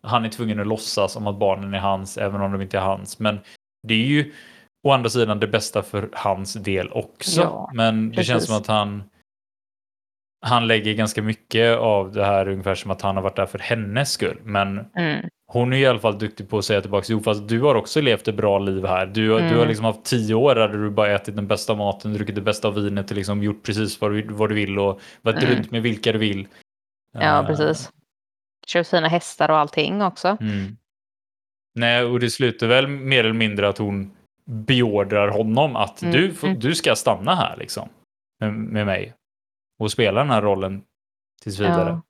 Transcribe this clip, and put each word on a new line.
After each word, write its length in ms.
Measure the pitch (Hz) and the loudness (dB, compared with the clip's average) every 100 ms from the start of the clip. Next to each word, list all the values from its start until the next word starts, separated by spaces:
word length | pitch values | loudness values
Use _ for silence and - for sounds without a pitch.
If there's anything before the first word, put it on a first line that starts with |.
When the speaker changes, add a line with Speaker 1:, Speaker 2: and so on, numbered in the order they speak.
Speaker 1:
han 220 | - 120 | 0 -2
är 40 | 113 | -2
tvungen 320 | - 117 104 | -4 -4 -2
att 60 | 101 | -2
låtsas 460 | 107 - - 98 | -4 -4 -2 -2
som 140 | 110 104 | -2 -6
att 120 | 101 | 0
barnen 360 | 101 95 98 | 0 0 -4
är 40 | 98 | -2
hans, 400 | 98 95 95 - | -2 -2 -4 -4
även 220 | 104 101 | -4 -2
om 120 | 98 | -2
de 100 | 98 | -4
inte 140 | 98 98 | -4 -2
är 40 | |
hans. 360 | 95 98 98 - | -2 -4 -6 -4
Men 200 | 110 104 - - _ _ 110 | -4 -4 -10 -20 _ _ -2
det 60 | |
är 120 | 113 127 | 0 2
ju 260 | 147 147 - - - _ _ | 2 0 -6 -20 -20 _ _
å 60 | 143 | 2
andra 200 | 135 117 | 2 2
sidan 300 | 120 110 104 | 2 2 2
det 60 | 104 | 0
bästa 360 | 107 107 104 | 0 0 -4
för 280 | 98 104 98 | -4 -6 -6
hans 420 | - 101 95 95 | -4 -2 -2 -4
del 360 | 110 101 95 90 | -8 -4 -4 -2
också. 480 | - - _ - 165 | -6 -8 _ -2 2
Speaker 2:
Ja, 300 | 160 - - | 0 0 -8
Speaker 1:
Men 360 | 127 113 110 110 | 0 2 2 -2
det 40 | 113 | -2
känns 40 | 113 | 0
Speaker 2:
precis. 180 | 120 - | 0 0
Speaker 1:
som 80 | 107 | -2
att 100 | 107 | 0
han, 360 | 107 101 101 101 _ _ _ _ _ _ _ _ _ _ _ _ _ | 0 0 -6 -12 _ _ _ _ _ _ _ _ _ _ _ _ _
han 260 | 117 120 117 | 0 2 4
lägger 280 | 113 104 | 2 2
ganska 280 | 107 107 - | 0 0 0
mycket 560 | 107 110 _ 110 117 117 | -4 -4 _ 2 4 4
av 340 | 113 104 95 | 4 2 0
det 120 | 104 | -2
här 240 | 101 101 98 | 2 2 2
ungefär 260 | 95 95 | -2 -2
som 160 | 92 101 | -4 -4
att 120 | 95 | -2
han 140 | 101 98 | -2 0
har 60 | |
varit 140 | 95 - | -2 -2
där 100 | 95 | -4
för 120 | 104 | -4
hennes 540 | - 117 104 110 139 | -4 -2 -2 -2 -2
skull. 260 | - 90 - | -2 -4 -4
Men 460 | 110 101 98 98 113 - | -4 0 0 -2 -8 -4
Speaker 2:
Mm. 320 | 165 151 170 _ _ | -4 -4 -8 _ _
Speaker 1:
hon 200 | 120 123 | -2 0
är 40 | 131 | 4
i 100 | 135 | 4
alla 120 | 117 | 4
fall 200 | 110 104 | 0 0
duktig 300 | 107 - 101 | -6 -8 -4
på 100 | 107 | -4
att 60 | |
säga 160 | 98 104 | 2 0
tillbaka, 260 | 98 101 95 | 2 -2 0
"Jo, 120 | 110 | -2
fast 280 | 107 104 101 | 0 -2 0
du 120 | 113 | 2
har 140 | 143 | 4
också 260 | 120 - 156 | 2 2 0
levt 280 | 143 110 - | 2 2 0
ett 60 | |
bra 240 | 107 107 98 | 0 2 2
liv 280 | 98 95 95 | 2 -2 0
här. 200 | 92 95 | 0 0
Du 240 | 104 110 | 0 4
har, 80 | 110 | 4
du 60 | 113 | 4
har 80 | |
Speaker 2:
Mm. 140 | 117 117 | 4 2
Speaker 1:
liksom 160 | 110 | 2
haft 200 | 113 110 | -2 -2
tio 300 | - 127 110 | -2 -2 2
år 200 | 110 143 | 4 4
där 140 | 120 107 | 4 2
du 220 | 104 107 | 0 -2
bara 200 | 104 104 | 2 2
ätit 240 | 101 - 104 | 2 -2 -6
den 100 | 101 | -2
bästa 280 | 104 - | -2 0
maten, 380 | 107 101 98 107 | -2 0 -2 -4
druckit 200 | 104 107 | -4 -4
det 60 | 104 | -2
bästa 300 | 101 107 110 | -2 0 -2
vinet 400 | 104 101 101 98 | 0 -2 -2 -4
och 60 | 101 | -4
liksom 260 | 98 104 | -2 -2
gjort 200 | 104 104 | -2 -2
precis 380 | - 104 107 - | -4 -2 -2 -2
vad 100 | 107 | -2
du, 100 | 104 | -2
vad 260 | 110 104 107 | -4 -2 0
du 60 | |
vill 240 | 107 98 98 | 0 -2 0
och 220 | 98 98 - - | 0 -2 -10 -6
varit 200 | 113 110 | -2 0
Speaker 2:
Mm. 120 | 127 123 | 2 2
Speaker 1:
runt 140 | - | 0
med 120 | 117 | -2
vilka 300 | 117 104 - | -2 0 0
du 60 | 110 | 0
vill." 300 | 107 98 98 - _ _ _ _ _ | 0 -2 -8 -16 _ _ _ _ _
Speaker 2:
Ja, 280 | - 156 147 | -2 2 2
Speaker 1:
Eh. 60 | 147 | 2
Speaker 2:
precis. 440 | 151 151 156 - _ _ _ _ _ _ _ - | 0 0 -2 -8 _ _ _ _ _ _ _ -4
Kört 200 | 170 170 | -2 2
fina 220 | 175 160 | 2 2
hästar 420 | 170 - - 156 | 0 -2 -2 2
och 80 | 156 | 4
allting 440 | 147 - 156 196 | 2 0 -2 0
också. 340 | 196 - 175 208 | -2 0 -2 -2
Speaker 1:
Mm. 360 | 107 104 98 110 _ _ _ _ _ _ _ _ _ | -2 -4 -6 -10 _ _ _ _ _ _ _ _ _
Nej, 300 | 113 120 120 | -2 2 2
och 160 | 120 123 | 2 0
det 100 | 120 | 0
slutar 360 | - 127 113 113 | 0 0 0 4
väl 220 | 127 139 | 4 4
mer 360 | 139 135 135 | -4 2 2
eller 80 | 110 | 4
mindre 340 | 110 113 101 101 | 2 0 2 0
att 100 | 98 | 0
hon 320 | 104 101 98 _ _ _ - | -2 -4 -6 _ _ _ -12
beordrar 840 | 113 107 127 120 104 98 104 101 | -10 0 2 4 2 2 2 2
honom 480 | 104 110 117 151 113 | 2 0 2 2 0
att 260 | 101 - | -4 -4
Speaker 2:
Mm. 120 | 170 | 0
Speaker 1:
du 180 | 170 185 | 2 2
får, 120 | 156 196 | 0 -4
Speaker 2:
Mm. 120 | 190 | 0
Speaker 1:
du 140 | 120 | 0
ska 200 | 160 - 110 | 0 2 2
stanna 380 | - 98 107 | 2 0 0
här 220 | 180 - - | 0 0 -4
liksom 320 | - - - _ _ _ _ _ | -10 -10 -12 _ _ _ _ _
med, 120 | 110 | -6
med 320 | 110 107 107 104 | -4 -4 -2 0
mig 280 | 92 104 - _ _ _ _ _ _ | -2 -4 -14 _ _ _ _ _ _
och 120 | 107 | -4
spela 280 | - 110 101 | 2 2 4
den 100 | 143 | 2
här 120 | 117 | 2
rollen 400 | 104 98 95 98 - _ _ _ _ _ | 2 0 -2 -6 -12 _ _ _ _ _
tills 160 | - 95 | -12 -2
vidare. 300 | 104 175 170 | 0 2 0
Speaker 2:
Ja. 120 | 170 - | -4 -8